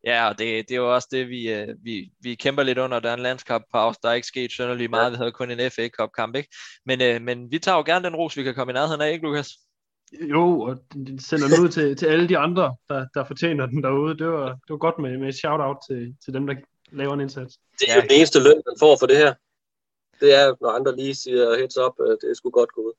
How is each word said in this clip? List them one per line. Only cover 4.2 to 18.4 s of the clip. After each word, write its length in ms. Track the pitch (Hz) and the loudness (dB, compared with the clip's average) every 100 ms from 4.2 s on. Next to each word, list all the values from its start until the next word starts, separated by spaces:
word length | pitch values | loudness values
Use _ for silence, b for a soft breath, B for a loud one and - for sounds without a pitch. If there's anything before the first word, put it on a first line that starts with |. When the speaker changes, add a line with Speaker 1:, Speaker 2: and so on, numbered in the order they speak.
| - | -4
Speaker 1:
sket 240 | 131 123 | -8 -8
synderligt 380 | - 123 123 117 | -6 -6 -4 -4
meget. 160 | 117 120 | 0 -2
Speaker 2:
Ja. 40 | |
Speaker 1:
Vi 60 | 120 | -2
havde 160 | 120 | -8
kun 200 | 117 123 | -6 -10
en 200 | 120 127 | -4 -6
F 80 | - | -4
A 80 | 117 | -8
Cup-kamp, 460 | - 110 - 113 127 | -6 -6 -6 -6 -6
ikke? 140 | 147 B B B 131 | -10 B B B -6
Men, 160 | 127 | 0
øh, 200 | 127 117 | 0 0
men 300 | 120 123 120 | -6 -8 -8
vi 80 | 156 | -6
tager 180 | 190 175 | 0 0
jo 60 | 151 | 0
gerne 200 | 175 180 | -2 -2
den 100 | 165 | -6
ros, 220 | 165 - | -6 -6
vi 60 | |
kan 120 | 131 127 | -8 -6
komme 160 | 127 | -6
i 20 | |
nærheden 280 | 127 151 151 | -4 -4 -2
af, 100 | 151 | -4
ikke, 140 | 165 156 | -4 -6
Lukas? 240 | 147 135 - _ _ _ _ _ - | -6 -8 -16 _ _ _ _ _ -14
Speaker 3:
Jo, 400 | 160 147 175 165 | -4 0 2 0
og 160 | 113 131 _ | -4 -10 _
den 260 | 143 135 135 | -16 -14 -16
sender 280 | - 156 139 | -6 -2 4
den 160 | 165 175 | 4 4
ud 40 | |
til, 260 | 165 147 139 | 2 -2 0
til 80 | 160 | 2
alle 240 | 160 175 | 2 2
de 80 | 170 | 2
andre, 380 | 156 175 151 123 _ | 2 2 -2 -4 _
der, 160 | 139 131 | -8 -6
der 120 | 143 131 | -8 -8
fortjener 400 | 135 165 147 131 | -4 -2 -2 -4
den 180 | 139 | -2
derude. 340 | 131 139 151 156 | -2 -2 -2 -4
Det 100 | 160 | -4
var, 180 | 160 131 | -4 -6
det 220 | 131 _ | -10 _
var 80 | 151 | -4
godt 220 | 165 165 | -4 -4
med, 180 | 135 127 | -8 -6
med 100 | 135 | -8
et 60 | 135 | -6
shout-out 420 | 156 151 139 139 - | -4 -2 -4 -6 -10
til, 260 | 127 120 131 | -10 -10 -14
til 100 | - | -10
dem, 140 | 131 139 | -6 -6
der 80 | 143 _ _ _ | -8 _ _ _
laver 220 | 139 139 | -8 -6
en 80 | 143 | -4
indsats. 360 | 139 135 123 _ _ - | -6 -10 -16 _ _ -4
Speaker 2:
Det 100 | - | 4
er 40 | |
Speaker 1:
Ja. 20 | 113 | 4
Speaker 2:
jo 60 | |
den 100 | - 139 | 6 6
eneste 220 | 156 151 | 8 8